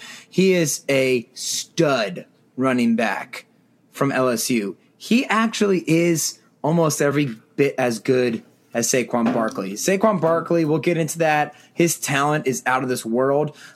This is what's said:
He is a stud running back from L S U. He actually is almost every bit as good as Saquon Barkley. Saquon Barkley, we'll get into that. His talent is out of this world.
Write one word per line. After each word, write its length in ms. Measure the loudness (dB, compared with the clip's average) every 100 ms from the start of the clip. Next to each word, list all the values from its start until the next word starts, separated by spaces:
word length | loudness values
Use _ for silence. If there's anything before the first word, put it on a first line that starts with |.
| -10 -20 -6
He 240 | 2 4
is 300 | 4 2 -2 0
a 400 | 2 2 0 -4
stud 920 | -10 -8 -8 -6 0 2 2 -2 -6 -16 _ _ -2
running 400 | 0 2 2 2
back 500 | 0 -2 -8 -16 -18 _ _ _ _
from 200 | -4 -2
L 160 | 0 0
S 220 | 0 -2
U. 260 | -2 -2 -10 _ -12
He 280 | 0 0 2
actually 560 | 0 0 0 0 0 2
is 500 | 2 2 0 -2 -8 _ _
almost 380 | -2 2 2 2
every 360 | 0 0 -2 -6 _ 0
bit 180 | 0 0
as 200 | -2 -2
good 440 | 0 2 2 -2 -10 _ _
as 140 | -4 0
Saquon 440 | 0 0 -2 0
Barkley. 380 | 0 -2 -4 -8
Saquon 480 | -4 -2 2 2 2
Barkley, 440 | 0 0 0 0
we'll 140 | 2 0
get 180 | 0 0
into 220 | -2 -2
that. 360 | 0 0 -2 -6 -10
His 260 | 0 0 0
talent 480 | -2 0 0 0 -2
is 160 | -2 0
out 160 | 0
of 60 | 0
this 160 | -4
world. 520 | -2 0 2 2 -2 -6 -20